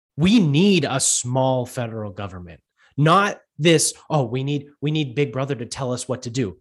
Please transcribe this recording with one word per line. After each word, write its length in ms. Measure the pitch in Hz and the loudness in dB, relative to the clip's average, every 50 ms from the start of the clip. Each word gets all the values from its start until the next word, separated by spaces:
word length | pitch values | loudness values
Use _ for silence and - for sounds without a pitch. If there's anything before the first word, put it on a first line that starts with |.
| _ _ _ | _ _ _
we 240 | 139 160 190 233 233 | 0 2 4 6 6
need 440 | 175 147 139 156 196 208 190 170 135 101 | 4 4 4 4 6 6 4 4 2 0
a 100 | 131 135 | -2 -2
small 640 | - - - - - 123 127 131 131 131 131 127 120 | 0 0 -2 -2 -2 -2 0 0 2 2 2 0 -2
federal 440 | - - 131 117 113 113 110 107 101 | -4 -6 -8 -8 -6 -8 -8 -10 -10
government, 500 | 98 104 101 101 95 90 87 85 80 _ _ _ _ _ _ _ - | -10 -10 -10 -10 -10 -14 -16 -16 -18 _ _ _ _ _ _ _ -2
not 440 | 139 147 156 175 196 202 208 - - _ _ _ - | 2 4 4 6 4 2 0 -4 -8 _ _ _ 0
this, 340 | 151 170 160 147 - - - - - - | 4 4 4 4 4 0 -4 -8 -8 -2
"Oh, 140 | 156 147 127 | 0 0 0
we 200 | 107 120 131 131 | 0 -2 -4 -2
need, 220 | 143 147 143 143 - _ _ | -2 -4 -4 -6 -8 _ _
we 100 | 139 151 | -4 -2
need 240 | 156 156 147 127 117 | -2 -2 -2 -2 -2
Big 180 | 143 147 127 | -2 -2 -2
Brother 220 | 117 131 139 135 135 | -2 -6 -4 -4 -4
to 120 | 113 120 | -8 -8
tell 260 | 113 - - 139 123 | -12 -8 -8 -6 -6
us 140 | 123 120 - - | -6 -6 -4 -6
what 140 | 147 147 | -6 -6
to 80 | - 120 | -6 -8
do." 260 | 110 135 117 92 - - | -4 -4 -4 -4 -4 -2